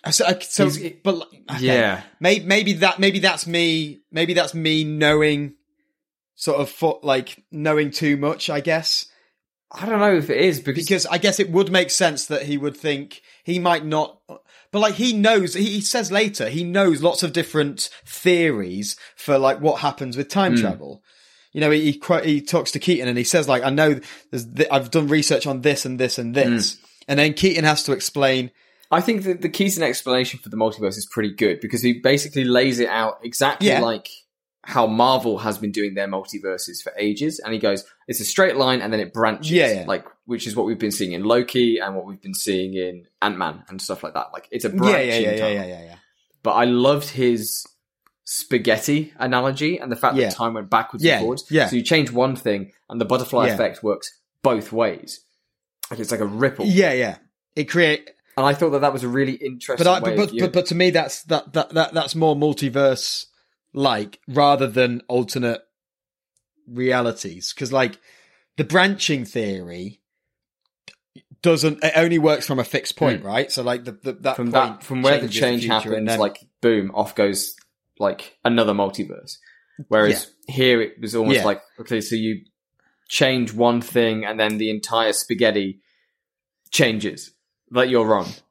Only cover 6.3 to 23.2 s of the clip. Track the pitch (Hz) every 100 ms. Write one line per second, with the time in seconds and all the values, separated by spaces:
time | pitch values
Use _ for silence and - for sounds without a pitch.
6.3 | _ - 143 139 - 165 - 143 131 123
7.3 | - _ 156 156 151 147 139 156 143 147
8.3 | 156 - 147 151 160 160 - - _ _
9.3 | _ _ _ _ - 208 214 208 180 147
10.3 | 131 185 151 - 139 165 190 - 175 202
11.3 | 190 180 165 190 190 175 - 175 143 -
12.3 | 147 143 143 143 139 156 139 143 - _
13.3 | _ - 180 175 170 151 151 151 _ -
14.3 | - _ _ _ 208 214 165 247 214 214
15.3 | 220 180 190 214 202 202 247 175 196 220
16.3 | 208 113 147 175 185 196 147 165 170 170
17.3 | 165 156 156 143 - - - - - 185
18.3 | 175 165 113 92 95 101 - - - -
19.3 | 135 135 139 151 - 147 139 131 120 143
20.3 | 202 185 123 104 90 71 69 _ _ _
21.3 | _ _ 151 151 151 156 143 - 170 160
22.3 | 147 143 170 139 143 - 165 123 120